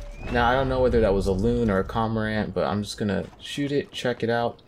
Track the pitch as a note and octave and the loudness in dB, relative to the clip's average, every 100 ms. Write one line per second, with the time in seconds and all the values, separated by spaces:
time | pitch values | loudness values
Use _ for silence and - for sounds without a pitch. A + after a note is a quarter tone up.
0 | - - - A#2+ A#2+ C3 C3 C3 B2+ A#2 | -14 -12 -2 2 2 2 2 2 4 4
1 | G#2+ G2 F#2+ F#2 A2 A#2+ A2+ F#2+ F#2 A#2 | 4 2 2 2 2 2 2 2 0 -2
2 | A2+ A2 G#2+ G#2+ F#2+ F2+ C#2+ G2 G#2 - | 0 0 -2 -2 -2 -2 0 -2 -4 -4
3 | G#2 F#2+ F2 - - - C#3+ C#3+ - - | -2 -2 -4 -10 -10 -6 -2 -2 -4 -4
4 | B2+ A#2+ A2+ A#2 A#2 - | -4 -2 0 0 -2 -4